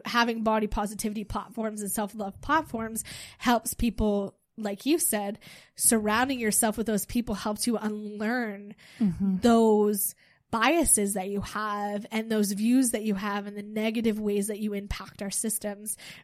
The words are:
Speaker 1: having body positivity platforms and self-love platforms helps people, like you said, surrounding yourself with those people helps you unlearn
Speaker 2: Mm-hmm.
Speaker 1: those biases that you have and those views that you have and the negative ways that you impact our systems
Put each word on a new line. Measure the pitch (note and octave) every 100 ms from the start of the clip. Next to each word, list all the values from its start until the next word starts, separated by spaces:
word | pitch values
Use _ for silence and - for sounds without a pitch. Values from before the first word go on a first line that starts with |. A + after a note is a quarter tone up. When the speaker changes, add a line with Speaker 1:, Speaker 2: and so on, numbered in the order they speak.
Speaker 1:
having | - A#3+ A#3 A#3
body | A3 G#3+ G#3+
positivity | - G#3 G#3+ G#3+ G#3+
platforms | G3+ A3 - A3+ A3 G#3+
and | G3+
self-love | G#3 G3+ A3 G3 -
platforms | - D4+ D#4 A3+ A3+ A3+ - - - -
helps | A#3+ A#3+ -
people, | - A#3+ F#3+ G#3+ G3+ G3 - _ -
like | G#3+ G3+
you | C4 E4
said, | - G#3+ G3+ A3 - - -
surrounding | - - A3+ G#3+ G#3+ C4 C4
yourself | A3 G3+ A3 G#3
with | A3
those | G#3 -
people | A#3+ A#3
helps | G3+ A3 G#3+ -
you | A3
unlearn | G#3+ G#3+ G#3+ G#3 G#3+ B3 A3+ G3+ G3+ G3+ - -
Speaker 2:
Mm-hmm. | G#3+ D#3+ G3 F#3
Speaker 1:
those | A#3+ A3+ A3 G#3+ G#3 G3+ - - _ _ _
biases | A3+ A#3+ E4+ D4+ - G3+
that | G3+ F#3
you | G3+
have | F#3+ G#3 G#3+ G#3 G#3 G#3 A3
and | A3 A3
those | A3 G3+
views | G3+ A3 B3+ B3+
that | A#3
you | A3
have | G3 G#3 G3+ G3+
and | G#3
the |
negative | G#3 G#3+ A3 A3+ A3+ G#3+
ways | G#3 G3+ G3+
that | G#3
you | G#3+
impact | G3+ G3+ - F#3+ -
our | G3+
systems | - A3+ - G#3 G3+ G#3+ - - -